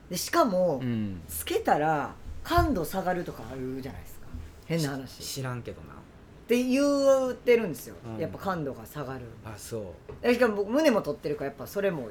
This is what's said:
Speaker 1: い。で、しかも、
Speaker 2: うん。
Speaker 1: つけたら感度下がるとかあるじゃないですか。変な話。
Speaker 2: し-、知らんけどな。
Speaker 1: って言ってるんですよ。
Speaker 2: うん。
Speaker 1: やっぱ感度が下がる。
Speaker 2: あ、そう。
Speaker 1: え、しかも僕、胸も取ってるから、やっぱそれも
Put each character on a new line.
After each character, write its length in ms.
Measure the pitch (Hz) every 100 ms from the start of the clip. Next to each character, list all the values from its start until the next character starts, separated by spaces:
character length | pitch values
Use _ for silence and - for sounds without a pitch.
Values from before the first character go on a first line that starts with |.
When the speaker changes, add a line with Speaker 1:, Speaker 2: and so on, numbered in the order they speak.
| -
Speaker 1:
い。 20 |
で、 60 | 180
し 120 | -
か 160 | - 269
も、 340 | 185 180 135
Speaker 2:
う 40 | 127
ん。 360 | 113 104 90 82
Speaker 1:
つ 180 | - -
け 140 | 349
た 200 | - 170
ら 340 | 156 151 123 - - -
感 300 | - 339 330
度 120 | 202 147
下 160 | 190
が 120 | 180
る 100 | 180
と 100 | 160
か 100 | - 113
あ 40 | 131
る 260 | 131 131
じ 80 | 127
ゃ 20 |
な 80 | -
い 20 |
で 60 | -
す 120 | -
か。 80 | - - - - -
変 160 | 165
な 100 | 143
話。 320 | 135 127 -
Speaker 2:
し-、 0 | - -
知 80 |
ら 100 | 131
ん 80 | 123
け 100 | 113
ど 100 | 85
な。 120 | 73
Speaker 1:
っ 40 | 71 - - - - -
て 160 | 247
言 680 | 254 262 285 285 269 269 254
っ 40 |
て 220 | 240 254 233
る 120 | 208
ん 20 |
で 60 | 135
す 120 | -
よ。 80 | 95 120
Speaker 2:
う 40 | 110
ん。 0 |
Speaker 1:
や 100 | -
っ 40 |
ぱ 60 | -
感 280 | 196 175 139
度 80 |
が 120 | 117 110
下 180 | 151
が 140 | 127 131
る。 80 | 120 113 110
Speaker 2:
あ、 80 | 107
そ 220 | - 113
う。 40 | 98 85 - -
Speaker 1:
え、 120 | 240
し 60 | 240
か 80 | 240
も 80 | 202
僕、 140 | 196
胸 200 | 262 320
も 100 | 214
取 140 | 147 -
っ 40 |
て 100 | 156
る 60 | 147
か 60 |
ら、 60 | 139
や 60 |
っ 20 | -
ぱ 120 | 117
そ 140 | 202
れ 100 | 196
も 180 | 165 113